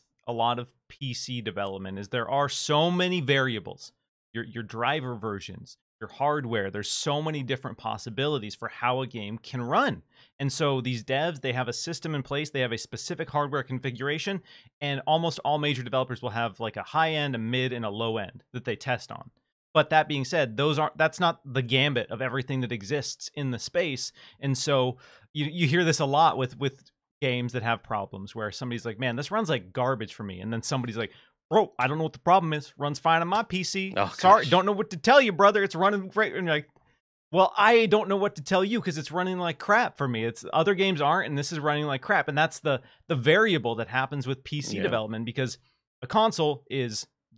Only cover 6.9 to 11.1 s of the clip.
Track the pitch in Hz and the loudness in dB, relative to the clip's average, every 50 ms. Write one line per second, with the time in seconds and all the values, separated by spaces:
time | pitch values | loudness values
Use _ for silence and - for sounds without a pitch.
6.9 | - - - 151 143 147 156 156 156 147 135 120 135 123 - 123 113 - - 113 | -4 -4 -2 -2 -2 -2 -2 -2 -4 -4 -4 -4 -4 -4 -4 -10 -12 -8 -6 -6
7.9 | 110 104 - 120 110 113 135 147 151 135 104 104 95 - - 113 - - 120 123 | -6 -6 -8 -10 -6 -2 -2 0 0 -2 -4 -6 -10 -10 -10 -12 -8 -4 -2 0
8.9 | 127 131 131 117 - 117 104 101 110 113 - - - 127 120 120 151 208 277 269 | 0 0 -2 -6 -8 -10 -8 -8 -10 -10 -10 -10 -8 -6 -4 0 2 2 2 2
9.9 | 123 87 - _ _ _ - _ _ _ 139 139 - - 160 143 139 131 123 127 | 0 -4 -10 _ _ _ -20 _ _ _ -4 -4 -2 0 0 2 2 0 -2 -2
10.9 | 127 117 107 - | -4 -4 -4 -2